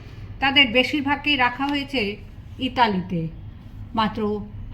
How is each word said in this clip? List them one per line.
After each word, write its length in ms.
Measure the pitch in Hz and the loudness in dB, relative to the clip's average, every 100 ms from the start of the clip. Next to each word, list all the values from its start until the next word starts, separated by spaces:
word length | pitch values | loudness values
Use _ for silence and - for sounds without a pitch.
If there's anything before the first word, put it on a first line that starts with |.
| - - - - | -14 -14 -12 -2
তাদের 280 | 277 269 254 | 4 6 6
বেশিরভাগকেই 680 | 240 254 302 277 277 294 285 | 6 4 2 0 0 0 2
রাখা 320 | 247 247 277 | 2 2 -2
হয়েছে 500 | 285 277 262 202 208 - - - - | -2 -2 -2 -2 -4 -12 -16 -14 -6
ইতালিতে। 680 | 254 254 226 185 175 175 160 - - - - - - 233 | -4 2 4 2 0 -2 -2 -6 -14 -14 -14 -14 -4 0
মাত্র 460 | 214 226 208 208 208 - - | 0 0 -2 -2 -6 -10 -10